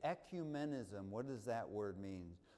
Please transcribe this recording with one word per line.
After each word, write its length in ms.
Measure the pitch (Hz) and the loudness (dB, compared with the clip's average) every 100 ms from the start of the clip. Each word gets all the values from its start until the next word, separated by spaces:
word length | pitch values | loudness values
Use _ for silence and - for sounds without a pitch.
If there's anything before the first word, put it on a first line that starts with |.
| 147 | 2
ecumenism, 1040 | 175 - 180 160 147 151 139 98 101 98 | 2 -2 -2 0 2 2 2 0 -2 -2
what 180 | 104 135 | -2 0
does 160 | 127 101 | -2 0
that 240 | 117 85 | 0 2
word 300 | 104 104 95 | 2 2 0
mean? 380 | 98 92 87 87 - | -2 -2 -4 -10 -16